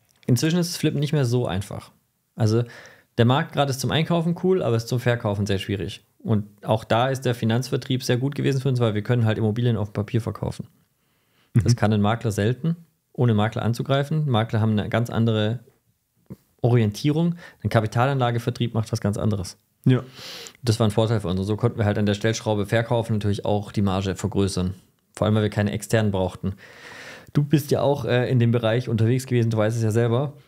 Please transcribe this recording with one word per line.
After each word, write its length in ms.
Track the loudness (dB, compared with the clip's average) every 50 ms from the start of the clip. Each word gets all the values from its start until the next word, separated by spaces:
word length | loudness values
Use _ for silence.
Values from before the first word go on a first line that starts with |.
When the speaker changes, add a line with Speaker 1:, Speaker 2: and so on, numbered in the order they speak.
| _ _ _ _ _ 2
Speaker 1:
Inzwischen 320 | 2 2 2 2 2 0
ist 100 | 0 -2
das 80 | -2 -2
Flippen 220 | -2 -2 0 -2
nicht 140 | -2 0 0
mehr 120 | 0 0
so 220 | 0 0 0 -2 -2
einfach. 440 | -4 -4 -6 -6 -10 -14 -14 -16 _ _ _ _ _ _ _ _ _
Also 280 | 0 0 2 2 2 0 -2 -6 -16 -20 -20 -20 -20 _ _ _ 2
der 80 | 4
Markt 280 | 4 4 2 0 -2 -2
gerade 180 | -2 -2 0
ist 80 | -2 -4
zum 100 | -4 -2
Einkaufen 460 | 0 0 0 0 0 0 0 -2 -2 0 0
cool, 180 | 0 0 0
aber 140 | 0 0 0
ist 120 | 0 0 -2
zum 120 | -2 -2
Verkaufen 480 | 0 0 0 0 0 -2 -2 0 0 0
sehr 100 | -2 -2
schwierig. 480 | -2 -4 -4 -4 -4 -6 -10 -12 _ _ _ _
Und 260 | -2 0 0 0 0 -4 -10 _ -4
auch 200 | -2 -2 -2 0
da 260 | 0 0 2 2 0
ist 120 | -2 -2
der 120 | -2 -2 -2
Finanzvertrieb 680 | 0 0 0 0 0 -2 -2 -4 -6 -4 -4 -4 -2 -2
sehr 140 | -2 -2 0
gut 180 | -2 -2 -4
gewesen 260 | -2 -2 0 0 0
für 80 | 0 0
uns, 100 | 0 0
weil 140 | 0 0 0
wir 80 | 0
können 240 | 0 0 0 2 2
halt 140 | 2 0 0
Immobilien 360 | 0 0 0 0 0 0 0
auf 160 | 0 -2 -4
Papier 300 | -4 -4 -4 -2 -2 -2
verkaufen. 460 | -2 -4 -6 -6 -6 -6 -6 -8 -12 -16 _ _ _ _ _ _ _ _ _ _ _ _ _ _ _ _ 0
Das 180 | 2 4 4 2
Speaker 2:
Mhm. 20 | 2
Speaker 1:
kann 160 | 2 2 2
ein 80 | 4
Makler 300 | 2 2 0 0 -2 -2
selten, 440 | -2 0 0 0 0 0 -2 -4 -4 -4 -8 _ _ _ _ _
ohne 220 | _ 0 2 4 4
Makler 300 | 4 2 0 0 -2 -2
anzugreifen. 680 | -2 -2 -2 -2 0 0 0 0 0 -2 -2 0 2
Makler 320 | 2 2 2 0 0 0
haben 160 | 2 2 2 0
eine 100 | 0 0
ganz 220 | 0 0 0 0
andere 520 | 0 2 2 2 2 2 0 0 -2 -4 -8 -14 _ _ _ _ _ _ _ _ _ _ _ -20 -20 -20 _ _ _ _
Orientierung. 760 | 2 4 4 4 4 2 0 0 0 0 2 2 2 0 0 -4 -8 -18 -12 _ -4
Ein 60 | 0
Kapitalanlagevertrieb 1080 | 2 2 2 2 2 0 2 2 2 2 0 0 0 -2 -2 -4 -2 -2 -4 -2 -2
macht 160 | -2 -4 -2
was 100 | -4 -2
ganz 160 | -2 -2 -2 0
anderes. 400 | 0 0 0 -2 -4 -8 -12 _ _ _ _ _ 2
Speaker 2:
Ja. 200 | 2 2 2 2 -4 -14 -18 -18 -16 -16 -16 -18 -18 -18 _
Speaker 1:
Das 180 | 0 0 2 4
war 80 | 2 2
ein 40 |
Vorteil 300 | 2 2 2 2 0 0
für 60 | -2 -2
uns. 120 | -2 -2
Und 60 | -2 -2
so 100 | -2 0
konnten 220 | 0 0 0 0
wir 60 | 0
halt 120 | 0 0 2
an 80 | 2
der 80 | 0 0
Stellschraube 540 | 0 0 -2 -2 -2 -2 -2 -2 -2 -2 0
Verkaufen 460 | 0 0 0 0 0 -2 0 -2 -2
natürlich 320 | -2 -2 -2 -2 -2 -2
auch 260 | 0 -2 -2 -2 -4
die 100 | -2 -2
Marge 340 | 0 0 0 0 -2 -2 -4
vergrößern. 600 | -4 -4 -2 0 0 0 0 0 -2 -2 -4 -4 -8 -12 _ _ _ _ _ _
Vor 100 | -2 0
allem, 100 | 2 2
weil 80 | 2 2
wir 60 | 0
keine 220 | 0 0 0 0
externen 400 | -2 -4 -4 0 0 2 2 2
brauchten. 420 | 0 0 -2 -2 -4 -6 -6 -6 -6 -8 -12 -20 -20 -20 -20 -20 -20 -18 -18 -18 -20 -20 -18 -4 0
Du 100 | 0 2
bist 280 | 2 2 2 2 2
ja 100 | 0 0
auch, 240 | 2 0 0 0 0
äh, 240 | 0 0 0 2 2
in 100 | 2 2
dem 120 | 4 4
Bereich 380 | 2 2 2 0 0 0 -2 -2
unterwegs 360 | 0 2 2 2 2 0 0
gewesen, 240 | 0 0 2 2 2
du 80 | 2 2
weißt 180 | 2 0 0
es 80 | 0 0
ja 80 | 0
selber. 420 | 2 2 2 2 2 0 -2 -2 -6 -10 -18